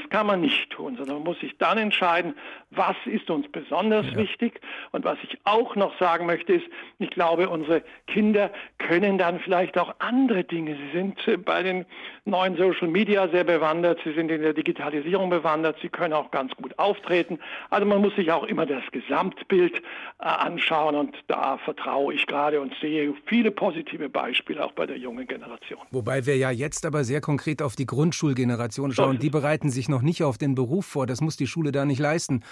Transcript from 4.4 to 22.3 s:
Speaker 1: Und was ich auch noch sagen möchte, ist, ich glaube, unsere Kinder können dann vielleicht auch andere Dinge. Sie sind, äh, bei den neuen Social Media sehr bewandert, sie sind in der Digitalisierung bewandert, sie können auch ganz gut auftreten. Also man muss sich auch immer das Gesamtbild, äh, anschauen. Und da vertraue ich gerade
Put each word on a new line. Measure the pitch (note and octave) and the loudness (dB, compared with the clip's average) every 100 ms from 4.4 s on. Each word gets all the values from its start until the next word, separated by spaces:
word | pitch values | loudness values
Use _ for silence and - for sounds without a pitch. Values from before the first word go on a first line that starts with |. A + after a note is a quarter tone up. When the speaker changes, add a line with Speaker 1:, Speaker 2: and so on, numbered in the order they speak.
| A#3 - - - - | -2 -4 -14 -14 -8
Speaker 1:
Und | - | -4
was | E3+ - | -4 -4
ich | - - | -6 -4
auch | - A3 A#3 G3+ | 2 2 2 0
noch | F#3 - | 0 2
sagen | F3+ E3 E3+ | 2 2 2
möchte, | E3 - | 0 2
ist, | F3+ - - - - | 2 2 -12 -16 -8
ich | F3 | -6
glaube, | - E3+ E3 F#3 | 0 2 4 2
unsere | E3 D3+ E3 - - - | 0 2 0 0 -10 -4
Kinder | G3 G#3+ G#3 G3+ - - - | 2 4 4 2 -2 -14 -8
können | - E3+ G3+ F#3+ | 0 2 4 4
dann | F3 F3 | 2 0
vielleicht | G3 F3+ F#3 F3+ | 0 2 2 0
auch | E3+ - | -2 -2
andere | G3+ B3 C4+ G3 | 0 4 4 4
Dinge. | F3 E3+ D#3 D3 | 0 -4 -4 -6
Sie | C#3+ E3 | -6 -4
sind, | G3 G3 - | -4 -2 -2
äh, | F3 | 0
bei | F3+ E3+ | 0 0
den | F3+ F#3 - - - - | 0 -2 -6 -12 -18 -12
neuen | - F#3 F#3 E3+ | -2 0 2 2
Social | F#3 E3 F3 | 2 2 2
Media | F3 G#3 G3+ F#3+ | 2 4 4 4
sehr | F3+ | 4
bewandert, | E3+ E3 D#3 E3 E3+ E3+ | 4 4 4 4 2 2
sie | E3 | 0
sind | D3+ E3 | -2 0
in | D#3+ | 2
der | D#3 | 2
Digitalisierung | D#3 D#3 E3 C#3+ D3 D3 F#3+ F#3 | 2 0 -2 -4 -4 0 0 2
bewandert, | F3 D#3+ D#3 D#3+ D3+ | 2 2 2 2 -2
sie | E3+ | -6
können | - E3+ | -4 0
auch | D3+ C3+ | 0 0
ganz | - C3 - | -2 -4 -6
gut | C3 - | -8 0
auftreten. | G3+ G3 - F3 D#3+ E3 - - - | 0 0 0 0 0 -4 -8 -14 -2
Also | G3+ G3+ | 2 4
man | G3+ | 6
muss | G3+ G3+ | 4 2
sich | D#3+ | 2
auch | E3 | 2
immer | - D#3 D#3+ | 0 -2 0
das | C3+ - | -2 -6
Gesamtbild, | C3+ - C#3+ F#3 - - F#3 F3+ - | -8 -2 0 0 -4 2 4 4 2
äh, | - - - - | -8 -12 -14 -8
anschauen. | - D#3+ E3 E3+ - D#3+ D3+ | -2 0 -2 -2 0 2 2
Und | D3 C#3+ - - | 2 0 -4 -4
da | D3 C3+ C3+ | -2 0 -2
vertraue | - C#3+ - B2+ C#3 | -4 -6 -2 0 0
ich | D3 | 0
gerade | - | -2